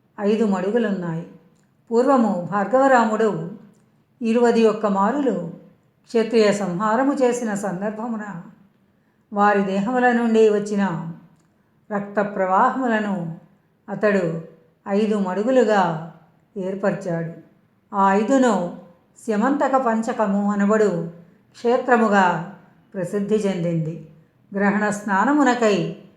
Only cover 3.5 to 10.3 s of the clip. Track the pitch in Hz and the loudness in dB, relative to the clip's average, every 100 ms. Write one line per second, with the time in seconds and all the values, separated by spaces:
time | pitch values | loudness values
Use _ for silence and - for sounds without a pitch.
3.5 | - - _ _ _ _ _ 233 226 240 | -12 -20 _ _ _ _ _ -2 2 4
4.5 | 226 220 208 208 196 202 285 269 180 170 | 4 4 2 0 0 0 0 -2 -2 -6
5.5 | - - _ _ _ _ 233 226 233 208 | -12 -20 _ _ _ _ -2 2 4 4
6.5 | 196 190 175 220 226 269 285 247 233 220 | 2 -2 -2 0 2 2 2 0 0 -4
7.5 | 196 202 180 208 214 233 220 208 175 - | -4 -6 -6 -6 -6 -8 -8 -10 -12 -16
8.5 | - _ _ _ _ _ _ _ 202 208 | -20 _ _ _ _ _ _ _ 0 2
9.5 | 202 190 190 202 254 247 233 233 | 2 0 -2 -2 2 2 2 2